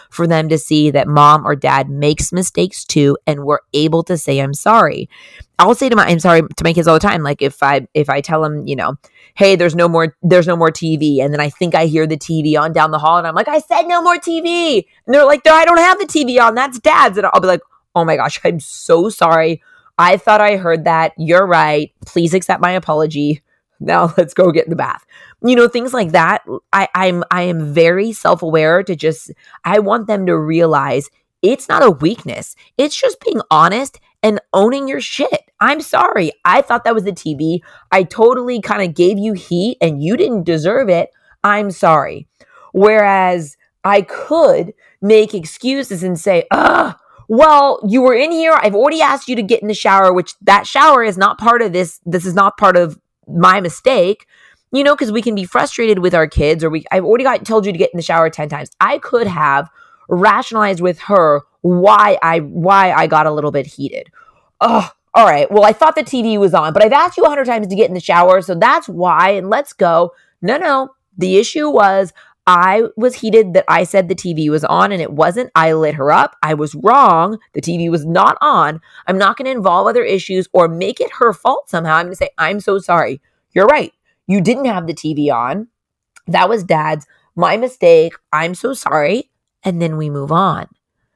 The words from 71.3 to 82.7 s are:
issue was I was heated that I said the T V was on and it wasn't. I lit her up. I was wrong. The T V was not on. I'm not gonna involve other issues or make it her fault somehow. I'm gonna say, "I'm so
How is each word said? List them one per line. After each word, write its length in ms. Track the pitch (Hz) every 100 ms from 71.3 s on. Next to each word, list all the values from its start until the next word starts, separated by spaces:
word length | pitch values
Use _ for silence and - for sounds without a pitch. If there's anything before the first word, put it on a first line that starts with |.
| 190
issue 320 | 233 311 302
was 460 | 254 196 196 185 - _ _ -
I 380 | 175 185 208 226 -
was 200 | 214 214
heated 360 | 220 220 202
that 140 | 175 -
I 160 | 165
said 240 | 180 196 175
the 60 |
T 180 | 185 180
V 160 | 160 151
was 160 | 151
on 280 | 147 170 196
and 100 | 190
it 100 | 151
wasn't. 380 | 143 160 196 247
I 200 | 160 160
lit 220 | 160 151 147
her 140 | 139
up. 260 | 165 - -
I 120 | 156
was 200 | 151 151
wrong. 640 | 147 190 269 233 165 180 220 _
The 80 | -
T 160 | - 170
V 140 | 170
was 160 | 165 151
not 320 | 175 214 -
on. 400 | 294 226 151 160 - - -
I'm 120 | 190
not 180 | 202 -
gonna 140 | 262
involve 360 | 254 190 175 202
other 180 | 233
issues 440 | - 190 - 185 180
or 140 | 185 165
make 320 | 165 190 247
it 100 | - -
her 160 | 233
fault 340 | 180 - 302 -
somehow. 280 | 175 165 160
I'm 100 | 175
gonna 100 | 165
say, 140 | 160 -
"I'm 220 | 160 208
so 180 | 196